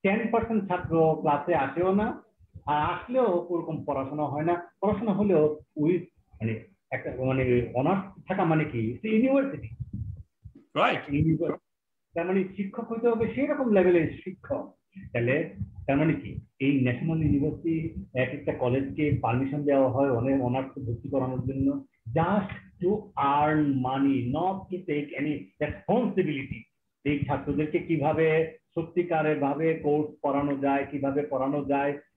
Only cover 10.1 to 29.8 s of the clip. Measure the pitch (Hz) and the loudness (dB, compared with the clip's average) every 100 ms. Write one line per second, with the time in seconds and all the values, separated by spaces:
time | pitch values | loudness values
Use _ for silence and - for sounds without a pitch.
10.1 | - - _ - - _ 147 233 - - | -12 -18 _ -20 -20 _ 0 2 0 -2
11.1 | 143 160 156 165 - _ _ _ _ _ | 0 2 2 -2 -4 _ _ _ _ _
12.1 | 170 175 196 185 - 196 - 226 226 240 | -6 0 0 0 -6 -6 -6 -8 0 0
13.1 | 220 220 247 285 294 247 202 180 175 151 | 2 0 0 -2 0 4 6 6 4 2
14.1 | - - - - 151 - _ _ 190 - | -4 -12 -14 -6 -6 -6 _ _ -20 -6
15.1 | 120 120 147 175 - - - - 139 160 | -2 0 0 -2 -8 -12 -2 2 4 4
16.1 | - 98 98 - _ 139 139 123 120 160 | 2 -4 -12 -12 _ 2 4 2 2 0
17.1 | 160 151 143 151 - 170 160 160 190 - | 2 2 4 2 -2 -2 -2 -4 -8 -6
18.1 | 127 131 143 - - 123 135 139 - 151 | -2 -2 -2 -6 -2 0 0 -2 0 0
19.1 | 123 117 120 135 147 143 139 131 120 139 | 2 0 0 0 -2 2 4 4 2 2
20.1 | 117 131 135 123 131 135 139 117 113 139 | 2 2 2 2 -2 -4 -8 -8 -8 -4
21.1 | 139 127 127 127 135 135 139 - _ 113 | -2 -2 -4 -4 0 0 0 -8 _ -4
22.1 | 135 170 208 196 - - - 175 208 - | 0 2 0 -2 -10 -16 -4 -2 -2 -4
23.1 | - 139 143 151 156 147 131 127 135 139 | -2 2 4 4 4 2 2 0 2 2
24.1 | 127 120 147 180 190 - 180 - 147 - | 2 0 0 -2 -4 -6 -8 -4 -4 -4
25.1 | 131 151 139 - _ 151 - - 220 214 | -4 -4 -4 -10 _ -6 -4 0 0 2
26.1 | 190 156 143 - - - _ _ _ 143 | 0 0 -2 -8 -12 -14 _ _ _ -2
27.1 | 143 131 139 147 139 151 170 - 160 147 | -2 0 -2 -2 -2 0 -2 0 0 2
28.1 | 156 160 156 160 - _ - 165 180 165 | 2 2 2 0 -6 _ -8 -4 -2 0
29.1 | 160 151 147 139 143 160 160 | 0 0 0 0 0 0 0